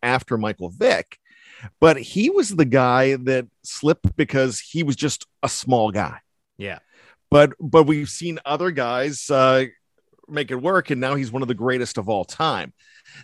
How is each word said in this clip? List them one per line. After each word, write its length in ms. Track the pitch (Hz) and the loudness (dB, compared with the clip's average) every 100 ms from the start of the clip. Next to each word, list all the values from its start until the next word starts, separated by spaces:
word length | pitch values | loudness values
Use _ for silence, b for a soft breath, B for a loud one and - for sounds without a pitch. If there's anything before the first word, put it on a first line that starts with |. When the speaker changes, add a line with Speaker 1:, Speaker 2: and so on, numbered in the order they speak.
Speaker 1:
after 360 | 120 131 - 117 | -2 -2 -2 -4
Michael 320 | 107 98 87 | -4 -6 -12
Vick. 480 | 95 247 90 - - B B B B 110 _ | -2 0 0 -2 -18 B B B B -20 _
But 160 | 165 143 | 4 4
he 340 | 110 185 262 | -2 -2 0
was 200 | 403 214 | 2 0
the 140 | 175 | 0
guy 520 | 135 135 123 127 135 135 | 2 4 4 2 2 0
that 300 | 127 131 120 _ | -2 -4 -4 _
slipped 540 | - - 151 - - - | -18 -4 -2 0 -2 -2
because 440 | 143 135 131 107 | -2 0 0 -4
he 220 | - 165 | -8 -4
was 140 | 151 127 | -4 -2
just 300 | 147 - - _ | -4 -6 -12 _
a 60 | 135 | -6
small 420 | - 127 123 107 | -4 0 0 2
guy. 300 | 101 87 - _ _ _ - | -2 -6 -10 _ _ _ -16
Speaker 2:
Yeah. 200 | 98 80 b b b b _ | -14 -14 b b b b _
Speaker 1:
But, 240 | 143 147 - | 6 6 2
but 260 | 147 165 | 4 6
we've 240 | 147 151 147 | 6 2 -4
seen 300 | - 170 156 | -8 -8 -8
other 260 | 139 147 180 | -6 -2 -2
guys, 600 | 139 120 123 143 135 - | -2 -2 -2 -4 -6 0
uh, 360 | 135 131 131 131 - _ _ _ _ - | 4 6 4 0 -8 _ _ _ _ -10
make 220 | 151 139 | -8 -6
it 100 | 127 | -4
work, 300 | 156 190 - | 0 0 0
and 100 | 131 | -4
now 140 | 131 | -2
he's 180 | 143 127 | -2 -4
one 100 | 127 | -6
of 60 | 127 | -4
the 60 | |
greatest 440 | 104 123 127 120 120 | -2 -2 -2 -4 -6
of 100 | 98 | -4
all 160 | 101 | -4
time. 480 | 87 - 156 104 67 _ b b b b | -6 -4 -2 -2 -8 _ b b b b